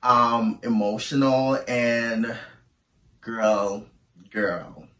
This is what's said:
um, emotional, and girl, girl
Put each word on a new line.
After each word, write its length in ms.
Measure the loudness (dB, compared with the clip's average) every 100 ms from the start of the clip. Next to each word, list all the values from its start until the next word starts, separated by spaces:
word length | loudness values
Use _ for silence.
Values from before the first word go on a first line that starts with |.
um, 560 | 4 4 4 2 0 -2
emotional, 960 | -2 0 0 -2 -2 0 2 2 2 -2 -2
and 720 | -2 0 0 -2 -2 -4 -6 -14 -20 _ _ _ _ _ _
girl, 640 | -12 -2 2 2 0 -6 -12 _ _ _ -12
girl 560 | -4 -4 -4 -10 -18 -20